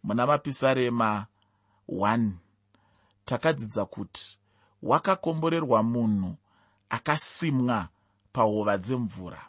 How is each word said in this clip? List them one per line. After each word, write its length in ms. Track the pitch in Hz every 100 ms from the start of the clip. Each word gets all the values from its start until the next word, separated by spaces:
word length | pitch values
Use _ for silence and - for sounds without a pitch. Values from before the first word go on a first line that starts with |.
Muna 240 | - 113 127
Mapisarema 960 | 147 147 131 131 131 123 120 113 107 104 _ _ _ _ _ - 92
one, 320 | 101 117 110 90 _ _ _ _ _ _ _ _ -
takadzidza 600 | 123 160 151 113 107 98
kuti 520 | - 101 - - - _ _ _ _
wakakomborerwa 1000 | - 139 - 190 165 165 160 165 147 113
munhu 520 | 113 120 113 101 92 85 _ _ _ _ _
akasimwa 960 | 117 - 151 - - 165 135 123 113 85 _ _ _ _
pahova 440 | 135 110 107 104 101
dzemvura. 720 | 95 127 113 95 90 71